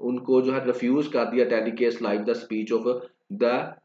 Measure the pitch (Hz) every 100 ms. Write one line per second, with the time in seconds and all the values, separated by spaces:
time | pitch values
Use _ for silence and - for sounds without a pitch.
0 | 123 123 131 127 127 131 123 123 120 143
1 | 139 127 107 123 120 113 110 113 120 113
2 | 110 104 107 113 - 110 107 113 120 123
3 | - _ - 101 120 127 - -